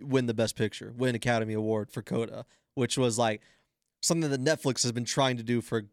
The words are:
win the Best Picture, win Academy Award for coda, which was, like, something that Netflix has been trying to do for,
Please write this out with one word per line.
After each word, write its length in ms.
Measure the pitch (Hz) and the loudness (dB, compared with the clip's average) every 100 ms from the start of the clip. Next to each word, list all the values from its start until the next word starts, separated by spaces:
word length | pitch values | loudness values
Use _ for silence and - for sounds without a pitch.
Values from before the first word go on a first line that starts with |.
win 240 | 139 131 120 | 0 2 2
the 80 | |
Best 220 | 110 110 - | 2 0 0
Picture, 360 | 107 - - 120 | -2 -2 -12 -2
win 180 | 127 117 | 0 0
Academy 380 | 123 117 110 | 0 0 0
Award 360 | 107 110 110 104 | 0 0 0 -2
for 100 | - | -8
coda, 440 | - 120 113 - - _ _ - | -4 -4 -4 -8 -16 _ _ -2
which 220 | 120 - | 0 2
was, 200 | 123 110 | 2 4
like, 240 | 117 107 _ _ _ _ _ - | 2 0 _ _ _ _ _ -4
something 280 | - 165 156 | 0 2 2
that 120 | 135 | 2
Netflix 400 | 135 156 139 120 | 2 2 0 0
has 80 | 123 | 0
been 140 | 117 117 | -2 -2
trying 320 | - 135 120 | 0 2 0
to 60 | |
do 160 | 113 120 | 0 -2
for, 200 | - 117 104 | 0 -4 -4